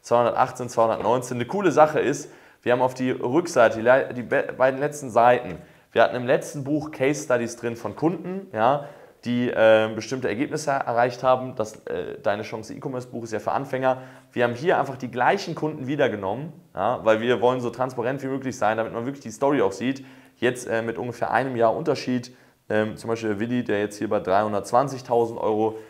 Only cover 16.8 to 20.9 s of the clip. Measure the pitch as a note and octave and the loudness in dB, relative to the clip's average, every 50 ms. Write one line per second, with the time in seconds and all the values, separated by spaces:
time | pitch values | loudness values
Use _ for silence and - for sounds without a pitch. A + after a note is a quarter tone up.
16.8 | F#2 G#2+ B2+ A2 F2+ G#2+ A2 A2 A2+ A#2+ B2 A2+ G2 B2 B2+ C3 A#2+ A#2+ A2+ B2 | 0 0 0 0 4 4 4 4 4 2 2 4 4 2 2 2 -2 -4 -4 -2
17.8 | B2+ C3 C3 B2+ A2+ A#2+ C#3 C3+ B2+ C3 C3 C#3 B2+ C3 A#2 - - G#2 A2 A2 | -4 -4 -4 -4 -4 -4 -4 -4 -6 -6 -6 -6 -6 -8 -6 -2 0 0 2 0
18.8 | A2 - - A2 A#2 B2+ C#3 C#3 - A2+ G#2+ - - C#3 D3 C3+ G#2+ G2 G2 - | -2 -4 -4 -6 -6 -6 -8 -8 -12 -14 -6 -2 0 2 2 4 2 2 0 -2
19.8 | G#2 B2 C3+ C3 - - - - - - _ _ - A#2+ B2+ B2 - - - A2+ | -4 -4 -4 -4 -8 -18 -20 -20 -20 -20 _ _ 0 0 0 0 -6 -4 -2 -2
20.8 | A2+ A2+ | -2 -2